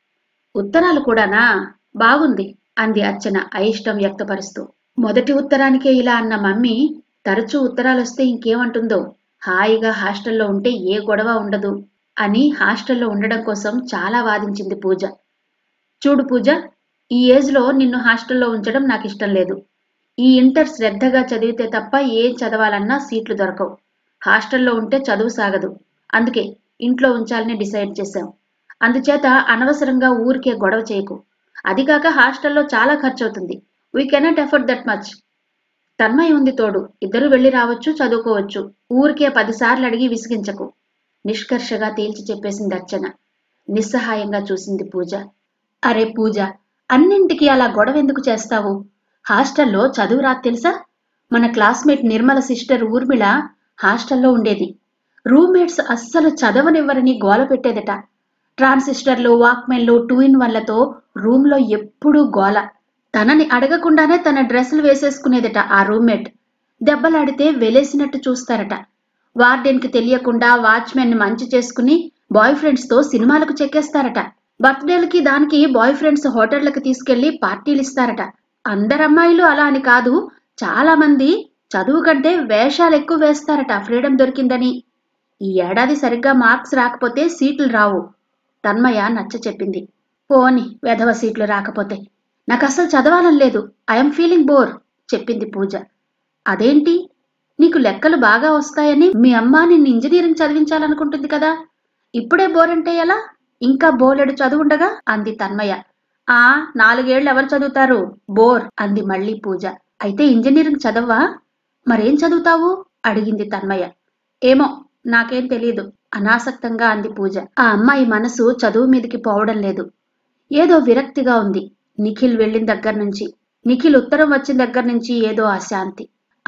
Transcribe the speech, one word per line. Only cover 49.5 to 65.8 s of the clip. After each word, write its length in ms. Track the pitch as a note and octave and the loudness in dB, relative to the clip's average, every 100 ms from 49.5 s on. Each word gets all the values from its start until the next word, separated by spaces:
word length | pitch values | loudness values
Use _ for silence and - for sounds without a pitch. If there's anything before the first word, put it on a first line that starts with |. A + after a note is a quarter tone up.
| - C4+ G3 C4 | 0 0 2 0
చదువు 340 | C4 G3 B3+ | 0 0 0
రాదు 220 | C4 B3+ | 0 -2
తెలుసా? 380 | B3 A#3 D#4+ F#4+ - _ _ _ _ | -4 -2 -2 -4 -10 _ _ _ _
మన 140 | A#3 A#3 | 0 0
క్లాస్‌మేట్ 580 | A3+ G#3 B3+ D4 C4+ | 2 0 2 0 2
నిర్మల 360 | A#3 A3 B3 C4+ | 0 0 2 0
సిస్టర్ 440 | C4 A#3+ - B3 | -2 -6 -2 -2
ఊర్మిళ 580 | A3 A#3+ C4 B3 G3+ C4+ D4+ _ _ - | 0 -2 0 0 2 0 -4 _ _ -4
హాస్టల్లో 500 | G3 A#3 - C4 B3+ | -2 -2 -2 0 2
ఉండేది. 420 | A#3 G#3+ G3 F3+ - _ _ _ _ A3+ | 2 0 -2 -6 -10 _ _ _ _ 2
రూమ్మేట్స్ 540 | C#4 F4+ F#4 E4+ - - | 4 6 4 2 -2 -4
అస్సలు 380 | A#3 - E4 D#4 | -6 -2 2 2
చదవనివ్వరని 920 | D4+ A3+ A3+ D#4 D#4+ C#4 C4+ B3+ A#3 | 2 0 2 2 2 2 0 0 0
గోల 200 | G3 G#3+ | 2 2
పెట్టేదట. 460 | C4+ B3+ B3+ G3+ G#3+ G3+ - _ _ _ _ - | 2 0 -2 -4 -6 -8 -12 _ _ _ _ 0
ట్రాన్సిస్టర్లు, 720 | C4+ C4+ C#4 C4 C4+ B3 A#3+ | 2 2 0 -2 -2 0 4
వాక్మెన్లు, 760 | A#3 A#3+ B3 - B3 A#3 A#3 A#3 | 4 4 2 -2 0 4 2 4
టూ 100 | B3+ | 2
ఇన్ 160 | C4+ C4 | 4 4
వన్లతో 580 | A#3+ A3 A3 A3 C#4 - _ G3 | 2 -2 -2 0 -2 -4 _ -4
రూమ్‌లో 400 | G#3+ C4 C#4+ C#4 | 2 4 4 2
ఎప్పుడూ 640 | A3 G#3 - _ D4 D4 | 0 -2 -6 _ 2 2
గోల. 440 | B3 G3+ G3 G#3 G3+ _ _ _ _ | 2 0 0 0 -4 _ _ _ _
తనని 340 | A3 A3 D#4 D4+ | 0 4 4 2
అడగకుండానే 640 | B3 C4+ E4+ E4+ D#4 D#4 F4 | 0 0 0 2 2 4 2
తన 240 | E4 C#4 | 2 0
డ్రెస్సులు 420 | B3 B3 B3+ D4+ | 2 0 0 2
వేసేసుకునేదట 760 | D4 C#4 C#4+ C4+ C4+ B3 A3 G#3 | 2 2 0 -2 0 0 0 -2
ఆ 240 | G3 G3+ | 0 2